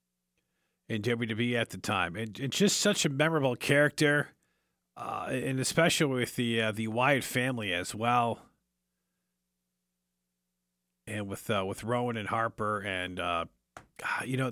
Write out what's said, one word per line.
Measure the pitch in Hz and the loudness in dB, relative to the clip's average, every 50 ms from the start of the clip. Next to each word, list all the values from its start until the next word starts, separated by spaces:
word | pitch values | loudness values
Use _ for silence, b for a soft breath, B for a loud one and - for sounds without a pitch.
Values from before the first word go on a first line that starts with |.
| _ _ _ _ _ _ _ _ _ _ _ _ _ _ _ _ _ - | _ _ _ _ _ _ _ _ _ _ _ _ _ _ _ _ _ -6
in | 110 107 104 | -6 -2 0
W | 123 120 117 120 110 | -2 0 0 -2 -4
W | 110 107 120 120 | -2 -2 0 0
E | 120 | 0
at | 117 113 - | 0 -2 -2
the | - | -6
time. | 92 - - 107 95 87 85 82 | -8 -4 -2 0 0 0 0 -2
And, | 104 117 110 95 - | -6 -8 -8 -6 -6
and | 139 135 | -6 -4
just | - - 202 196 - - | 2 4 4 4 4 4
such | - 208 202 - - | 2 2 2 2 0
a | 156 | 0
memorable | 135 139 151 160 165 151 135 127 120 | 2 2 2 2 4 2 2 2 0
character, | - - - 143 143 147 139 - - 151 147 147 143 - - _ _ _ _ _ _ _ _ _ _ _ _ _ | 0 2 4 6 6 6 4 4 2 4 4 4 2 0 -2 _ _ _ _ _ _ _ _ _ _ _ _ _
uh, | - 120 - - 107 - - | -12 -10 -8 -6 -6 -4 -4
and | 131 127 - 135 131 131 | -4 -2 -2 -2 0 0
especially | 127 - - 165 165 175 - - 160 | 0 2 4 4 4 4 4 4 2
with | 139 131 123 117 - - | 2 2 0 0 -2 0
the, | - 120 117 117 113 | -2 0 2 2 2
uh, | 113 110 | 2 0
the | 104 110 113 | 0 -2 -2
Wyatt | 110 110 120 127 143 143 123 - | -2 0 2 4 4 4 2 0
family | - - 127 123 135 127 117 107 95 | -2 -2 0 0 0 -2 -2 -2 -2
as | 87 87 90 - - | -2 -2 -2 -4 -6
well. | 104 117 120 123 120 117 117 98 - - _ _ _ _ _ _ _ _ _ _ _ _ _ _ _ _ _ _ _ _ _ _ _ _ _ _ _ _ _ _ _ _ _ _ _ _ _ _ _ _ _ _ _ _ _ _ _ _ _ _ _ - | -2 0 2 2 2 2 0 -2 -4 -10 _ _ _ _ _ _ _ _ _ _ _ _ _ _ _ _ _ _ _ _ _ _ _ _ _ _ _ _ _ _ _ _ _ _ _ _ _ _ _ _ _ _ _ _ _ _ _ _ _ _ _ -12
And | - 110 107 101 | -8 -6 -6 -6
with, | 98 98 - - - | -6 -8 -8 -4 -2
uh, | 107 98 95 | 0 0 0
with | 98 - - 110 | -2 -6 -6 -4
Rowan | 110 123 120 123 123 117 | -2 -2 -2 -2 -2 -4
and | 110 101 - | -4 -6 -4
Harper | 113 113 113 117 - - 107 104 107 104 | -2 -2 -2 -2 -4 -4 -4 -2 -2 -4
and, | 98 101 95 92 90 90 90 90 | -4 -4 -4 -4 -4 -6 -6 -4
uh, | 87 87 85 85 82 - _ _ _ _ - - - _ _ - - - - - - | -4 -2 -2 -2 -4 -6 _ _ _ _ -20 -20 -20 _ _ -10 -6 -6 -4 -4 -4
you | 127 131 | -4 -4
know, | 127 131 123 | -2 -2 -4